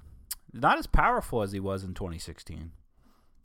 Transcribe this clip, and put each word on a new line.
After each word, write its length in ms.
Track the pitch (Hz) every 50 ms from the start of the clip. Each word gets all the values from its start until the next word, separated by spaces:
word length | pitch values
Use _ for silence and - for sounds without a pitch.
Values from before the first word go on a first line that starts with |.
| - - - - - - - - - - -
not 240 | 113 120 - 240 320
as 80 | 311
powerful 560 | - - - 156 202 247 240 - - - 120
as 100 | 104 95
he 80 | 98 98
was 240 | 95 98 98 98 95
in 120 | 92 90
twenty 240 | - 104 90 82 82
sixteen, 520 | - - 87 - - - 80 80 80 82 - - _ _ _ _ _ _ _ _ _ _ - - -